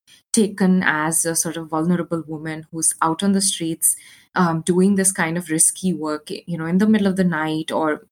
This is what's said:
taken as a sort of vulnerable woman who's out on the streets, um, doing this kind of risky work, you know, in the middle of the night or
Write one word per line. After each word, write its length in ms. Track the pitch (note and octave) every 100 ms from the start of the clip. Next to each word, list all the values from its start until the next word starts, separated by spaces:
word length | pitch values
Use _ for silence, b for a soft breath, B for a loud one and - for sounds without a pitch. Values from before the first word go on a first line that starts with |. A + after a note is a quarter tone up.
| b b _
taken 500 | - G#3 G#3 F#3 F#3
as 400 | - D3+ D#3 D#3+
a 100 | E3
sort 220 | E3 E3+ D#3+
of 120 | D#3
vulnerable 540 | D#3+ E3 F3 E3+ E3 D3+
woman 400 | D#3 D#3+ D#3 D#3+
who's 240 | D#3+ - -
out 220 | D#3+ D#3+
on 100 | G3
the 80 | G3
streets, 560 | G3 - E3 E3 - - B B B
um, 260 | - F3 E3
doing 360 | D#3+ F3+ F#3+ G3
this 140 | F#3
kind 280 | - E3 E3+
of 100 | E3
risky 440 | D#3+ - - F#3
work, 380 | D#3 D#3 D3+ -
you 280 | - - E3
know, 80 | D#3+
in 120 | F#3
the 80 | G#3+
middle 200 | G#3+ G3
of 100 | F#3
the 80 |
night 480 | F3+ D#3 D#3 D#3 -
or 340 | A2 D#3 D3 -